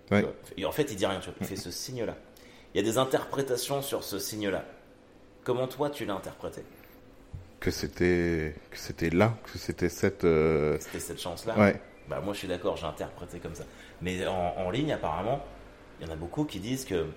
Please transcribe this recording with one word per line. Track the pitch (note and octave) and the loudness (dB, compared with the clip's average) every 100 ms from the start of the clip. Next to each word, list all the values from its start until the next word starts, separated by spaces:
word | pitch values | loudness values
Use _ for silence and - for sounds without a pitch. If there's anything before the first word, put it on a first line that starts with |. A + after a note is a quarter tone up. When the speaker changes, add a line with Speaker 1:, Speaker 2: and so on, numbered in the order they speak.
| - | 2
Speaker 1:
Mhm. | G#2 | 4
Ouais. | E2+ - - - | 4 -2 -12 -4
Speaker 2:
et | D#2+ | -2
en | |
fait | - C#3+ | 0 -2
il | G2+ | 0
dit | G2 | 0
rien, | F#2 | 0
tu | F2+ | -4
vois, | - | -6
il | F#2+ | -4
fait | G2 | -4
ce | F2+ | -6
signe-là. | - - B2+ G2 - - - - - - | -8 -6 -4 -4 -6 -12 -20 -20 -20 -4
Il | F#2 | 0
y | G#2 | 4
a | |
des | A2+ | 4
interprétations | C3+ C#3 - C#3 C#3 A#2+ - C#3+ | 4 2 0 -2 0 0 0 -2
sur | C3+ G#2 | 0 -2
ce | - G2 | -2 -4
signe-là. | - G#2+ G#2 F2 - - - - - - - - | -4 -2 0 -2 -4 -14 -20 -20 -20 -20 -20 -8
Comment | - B2 B2+ | -2 0 0
toi | C3 D3 | 0 -2
tu | C#3+ G2+ | -2 -4
l'as | F#2+ | -4
interprété ? | - - F2 - - - - - - - - - - - | -6 -8 -10 -10 -14 -18 -20 -20 -20 -20 -16 -16 -16 -4
Speaker 1:
Que | F#2 | -2
c'était, | - D#2 - F2+ F2 E2+ E2 D#2 D2+ - | 0 -2 2 4 6 4 2 0 -6 -12
que | - | -12
c'était | - - E2 | -10 -2 2
là, | E2+ A2 A2+ - | 6 6 4 -6
que | - | -10
c'était | - E2 F2 | -6 -2 -2
cette, | - G2 - | 2 0 4
euh, | F2 D#2 D#2 D#2 D2+ D2 | 6 8 6 6 4 0
Speaker 2:
C'était | - E2+ | -2 -8
cette | - - | -8 -6
chance-là. | F2+ E2+ A2+ A2+ | -6 -6 0 6
Speaker 1:
Ouais. | G2+ - - - - | 8 6 -4 -16 -8
Speaker 2:
Bah | C2+ | -6
moi | F#2 | -4
je | G2+ | -4
suis | F#2 | -4
d'accord, | F2+ F#2+ D#2+ | -2 0 -2
j'ai | E2 | -4
interprété | D#2 E2 - - F2 | -4 -8 -8 -12 -10
comme | E2 | -10
ça. | D#2+ D2 - - - | -10 -12 -16 -18 -8
Mais | F2 F#2 E2+ | -4 -2 0
en, | F#2+ F2 - | 0 0 0
en | F2+ | -2
ligne | A#2 D#3 | 0 0
apparemment, | G#2+ E2+ D#2+ G#2 C#3 - - - - - - | 0 -2 -2 0 -2 -4 -14 -18 -20 -20 -14
il | E2 | -10
y | |
en | |
a | D#2 | -8
beaucoup | E2+ - D3+ | -6 -4 -4
qui | F#2+ | -4
disent | G#2+ B2+ - | -4 -4 0
que, | F2+ D#2 | 0 0